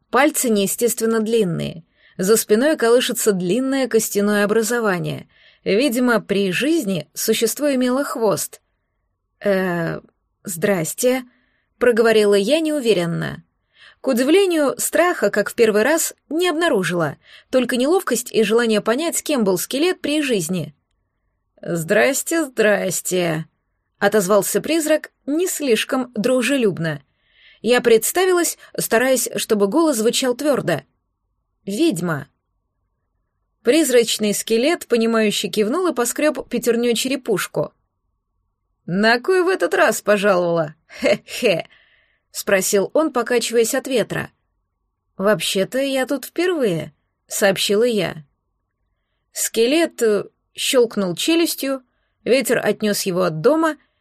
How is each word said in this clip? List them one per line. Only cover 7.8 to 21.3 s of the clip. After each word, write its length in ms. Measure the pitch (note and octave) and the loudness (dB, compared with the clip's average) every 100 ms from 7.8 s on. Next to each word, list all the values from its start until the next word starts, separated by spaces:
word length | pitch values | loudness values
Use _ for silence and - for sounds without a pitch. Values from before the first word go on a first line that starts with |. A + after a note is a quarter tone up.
| B3+ B3+ | 0 0
хвост. 560 | C#4+ C#4 A3 D#3 - - _ _ _ _ _ _ _ - | -4 -2 0 0 -4 -12 _ _ _ _ _ _ _ -6
«Э, 580 | G3+ F#3+ F#3 E3+ E3 D#3+ - _ _ _ | -2 0 0 -2 -4 -6 -12 _ _ _
здрасте», 800 | - E3+ G3+ G3 D#3+ - B3 B3+ B3+ _ _ _ _ - | -14 -4 -2 0 -2 -2 0 0 -4 _ _ _ _ -2
проговорила 560 | A#3+ A3+ A3+ G#3+ G#3 | 0 4 4 4 4
я 260 | G3+ G3+ D4+ | 4 4 0
неуверенно. 840 | D#4 D4+ A#3 F3+ E3+ E3 D#3 D3+ - _ _ _ - _ | 0 -2 0 0 0 -4 -6 -10 -18 _ _ _ -20 _
К 80 | - | -2
удивлению, 680 | A#3 C4 F4 G4+ E4 C#4+ - | 0 4 4 4 2 0 -2
страха, 520 | - D4+ F4 F4 G3+ | -4 0 0 2 0
как 200 | G#3 G3+ | 0 -2
в 40 | |
первый 280 | - A3+ G#3 | 2 2 4
раз, 320 | A3+ D#4+ - - - | 2 0 -2 -8 -8
не 200 | D#4 F4+ | -2 -2
обнаружила, 680 | D#4 E4+ A#3 E3+ F3 D#3 - _ - - | 0 0 0 0 -2 -4 -6 _ -20 -2
только 260 | B3+ B3 A#3+ | 0 0 0
неловкость 540 | C4 F#4+ - A#3 - | 2 0 0 -4 -2
и 120 | - | 0
желание 360 | G#3 A3+ A#3+ G#3 | 2 2 2 0
понять, 420 | G#3 A#3+ E4 - | 0 -2 -2 -4
кем 200 | - C#4+ | -2 0
был 140 | G3 F#3 | 0 0
скелет 420 | - C4 F4 F#4 | -2 -2 -2 -2
при 220 | - D4+ | -2 -2
жизни. 520 | C#4+ A3+ D#3+ F3+ D3 - _ _ _ _ _ | 0 -2 -2 -4 -6 -12 _ _ _ _ _